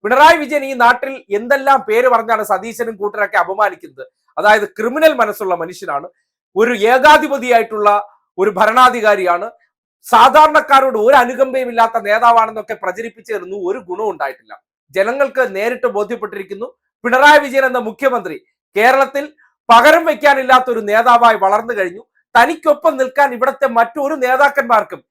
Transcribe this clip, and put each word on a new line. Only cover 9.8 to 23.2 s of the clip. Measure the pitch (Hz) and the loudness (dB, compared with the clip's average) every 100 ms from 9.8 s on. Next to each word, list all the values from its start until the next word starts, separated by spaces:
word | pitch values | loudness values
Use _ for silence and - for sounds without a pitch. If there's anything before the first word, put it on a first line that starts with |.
| _ _ - | _ _ -2
സാധാരണക്കാരോട് | 226 254 294 311 302 - 269 262 233 214 | 4 4 6 4 2 2 2 2 0 2
ഒരു | 277 | 2
അനുകമ്പയും | 240 254 262 262 247 | 2 -2 -2 -2 -6
ഇല്ലാത്ത | 233 226 233 202 | -2 0 -2 -2
നേതാവാണെന്നൊക്കെ | 214 240 233 220 220 208 220 | 0 2 2 0 -6 -12 -8
പ്രചരിപ്പിച്ചതിനൊന്നും | 185 185 233 233 226 214 180 202 180 | -8 -8 -12 _ -12 -10 -10 -10 -8
ഒരു | 233 180 | -8 -10
ഗുണവും | 180 220 | -8 -8
ഉണ്ടായിട്ടില്ല. | 165 139 127 110 104 _ _ _ 165 | -6 -10 -10 _ -20 _ _ _ -4
ജനങ്ങൾക്ക് | 202 269 277 262 240 190 | -4 -2 -4 -2 -4 -2
നേരിട്ട് | 220 247 247 202 | -6 -4 -6 -4
ബോധ്യപ്പെട്ടിരിക്കുന്നു, | 208 233 214 202 190 202 240 _ _ _ | -6 -8 -10 -12 -14 -14 -14 _ _ _
പിണറായി | 240 254 285 302 | -2 2 6 4
വിജയൻ | 285 269 269 | 2 -2 -2
എന്ന | 247 220 | -2 -8
മുഖ്യമന്ത്രി | 208 269 240 185 147 _ _ _ 196 | -4 -4 -4 -8 -14 _ _ _ 0
കേരളത്തിൽ | 226 262 269 285 311 _ _ _ _ | 2 2 0 -4 -10 _ _ _ _
പകരം | 233 269 330 330 | 6 6 4 2
വയ്ക്കാനില്ലാത്ത | 294 294 269 254 254 254 | 0 0 0 2 2 2
ഒരു | 226 202 | -6 -2
നേതാവായി | 214 240 240 233 220 | 0 4 4 4 2
വളർന്നു | 190 208 226 220 | 0 0 -2 -6
കഴിഞ്ഞു. | 185 185 - _ _ 226 | -6 -8 -20 _ _ 0
തനിക്കൊപ്പം | 247 330 320 294 330 269 | 0 0 -2 0 0 -2
നിൽക്കാൻ | 254 262 | -6 0